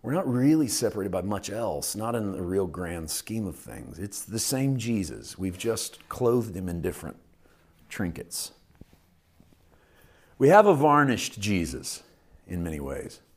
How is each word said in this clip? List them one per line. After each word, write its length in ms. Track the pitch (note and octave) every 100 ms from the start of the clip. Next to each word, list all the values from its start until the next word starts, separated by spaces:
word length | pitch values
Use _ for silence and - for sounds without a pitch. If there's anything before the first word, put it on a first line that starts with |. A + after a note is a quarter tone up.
We're 120 | A2+
not 180 | E3 D3+
really 380 | B2 C#3 D#3 B2+
separated 420 | - A2+ A2 G2
by 120 | F#2
much 260 | F#2+ G2+ -
else, 440 | G#2 A2 E2+ -
not 220 | G#2 A2+
in 160 | A#2+ G2+
the 100 | F#2+
real 260 | F2+ F#2+ F#2
grand 420 | D#2+ F2 E2+ D#2
scheme 360 | - - A2
of 120 | G2 D#2
things. 420 | - A#1+ B1 D#2
It's 240 | G2+ -
the 160 | - G#2+
same 380 | - C3 C3+ C3
Jesus. 600 | A2+ A2 E2+ B1 - -
We've 200 | F#2+ F2
just 500 | A2+ A2 - - -
clothed 480 | - B2 B2 A2
him 140 | F#2 F#2
in 120 | E2+
different 360 | E2+ - D2 - _ _ _ _ _ _ _
trinkets. 640 | - F2+ D#2 - - - _ _ _ - _ _ _ _ _ _ _ _ _ _ _ _ _ _ -
We 100 | C3+
have 200 | G3+ G#3
a 60 |
varnished 640 | D3+ D3+ D3 C#3 G#2+ - -
Jesus 680 | G#2 F#2+ D#2 C#2 - - _ _ _ - -
in 160 | F2+
many 160 | E2+ D2+
ways. 400 | C#2 C2+ - - _